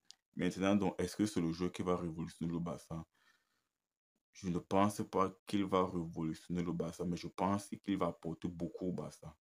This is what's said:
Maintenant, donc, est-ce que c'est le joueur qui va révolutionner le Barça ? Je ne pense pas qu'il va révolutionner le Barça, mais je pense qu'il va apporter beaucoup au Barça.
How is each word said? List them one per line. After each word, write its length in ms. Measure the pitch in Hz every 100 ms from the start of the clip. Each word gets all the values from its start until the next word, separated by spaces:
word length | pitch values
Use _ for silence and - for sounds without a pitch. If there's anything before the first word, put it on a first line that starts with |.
| - - _ -
Maintenant, 380 | 90 92 98
donc, 260 | 101 92 -
est-ce 140 | 90
que 120 | - 104
c'est 140 | -
le 120 | 82
joueur 180 | 82 90
qui 120 | -
va 140 | 92 87
révolutionner 560 | 85 82 82 - 85
le 60 | 85
Barça ? 480 | 85 71 - 82 - _ _ _ _ _ _ _ _ _ _ _ _
Je 160 | - 95
ne 100 | 87
pense 420 | - 98 104 104 104
pas 240 | 92 95 - -
qu'il 180 | 104
va 220 | 95 95 92
révolutionner 800 | 90 82 85 80 80 - 87
le 80 | 85
Barça, 320 | 82 82 -
mais 120 | 87 85
je 120 | 82
pense 400 | - 92 101 -
qu'il 280 | - - 95
va 120 | 87
apporter 400 | - 82 82 90
beaucoup 400 | 85 85 - 92
au 40 |
Barça. 440 | 87 73 - 80 -